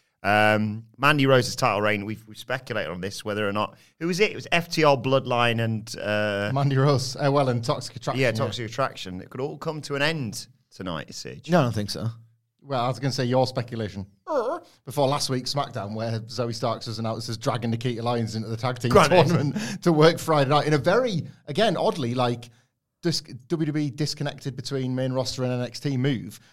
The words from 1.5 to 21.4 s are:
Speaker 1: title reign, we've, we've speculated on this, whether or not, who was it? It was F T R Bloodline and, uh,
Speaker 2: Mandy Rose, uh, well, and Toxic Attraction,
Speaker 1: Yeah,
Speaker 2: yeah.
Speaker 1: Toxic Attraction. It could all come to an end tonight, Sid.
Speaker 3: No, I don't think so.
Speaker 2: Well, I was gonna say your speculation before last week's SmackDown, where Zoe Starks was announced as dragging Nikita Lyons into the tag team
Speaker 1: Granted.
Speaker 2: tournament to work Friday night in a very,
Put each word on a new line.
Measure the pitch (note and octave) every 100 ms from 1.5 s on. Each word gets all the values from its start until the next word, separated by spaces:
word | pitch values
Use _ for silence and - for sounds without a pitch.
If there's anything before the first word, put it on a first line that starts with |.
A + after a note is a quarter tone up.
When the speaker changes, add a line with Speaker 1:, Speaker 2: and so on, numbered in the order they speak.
| -
Speaker 1:
title | B2+ G2+
reign, | G#2 G#2 G2+
we've, | A2 G#2+
we've | G#2+
speculated | - C3 C3 G#2+ D#2
on | F2+
this, | F#2+ - G#2+
whether | G#2 G#2
or |
not, | G#2 G#2 - _ _
who | E3
was | F3+
it? | G#3
It | -
was | B2+
F | F3 E3+
T | -
R | D3+ C3+
Bloodline | C3 C3+ B2+ A#2+ A#2+ A2+
and, | A2+ A2 A2 -
uh, | G#2 G#2 G#2+ G2+ G2+
Speaker 2:
Mandy | C3+ C#3 C3+
Rose, | C#3+ C3+ - -
uh, | C#3+
well, | C#3+ C3
and | A#2+
Toxic | A#2 C#3 - -
Attraction, | - B2+
Speaker 1:
Yeah, | B2+
Speaker 2:
yeah. |
Speaker 1:
Toxic | A2 B2+ G#2 A2
Attraction. | A2+ C3 - - F#2+
It | -
could | A#2+
all | C#3+ D3+
come | D#3+ D#3
to | C#3 C#3
an |
end | D3 E3 A#2 - - _ _
tonight, | - F#2 D#2+ -
Sid. | - B1 C2 D3+
Speaker 3:
No, | E3+
I |
don't | B2 A2
think | G2+
so. | - A2+ - - _ _ _
Speaker 2:
Well, | C#3 C3+
I | A#2+
was | B2+
gonna | C3+
say | B2 B2
your | B2+ B2+
speculation | - A2+ A2+ G#2 G2+ F#2 _ - D4+ A3+ E4 - _ -
before | D3 C3+
last | C#3+ -
week's | B2+ B2+
SmackDown, | D3 C#3 A#2+ G2+
where | A2 A#2 A2+ A2+
Zoe | - A#2+
Starks | A2+ B2+ G#2+ -
was | G#2+
announced | A2+ A2+ A#2
as | A2+
dragging | C3+ A2 A#2
Nikita | A2+ B2+ A2+
Lyons | A#2 A#2+ A2+ A2+
into | G#2+
the | A2
tag | B2+ B2+
team | -
Speaker 1:
Granted. | C#3 D3+ F3+ D#3+
Speaker 2:
tournament | E3+ C#3+ C#3 - G3
to | F3
work | D3+ D#3+ E3
Friday | - D3+ C3
night | D3 C3+
in |
a | D3
very, | C#3+ G#3+ B3+ F3 - -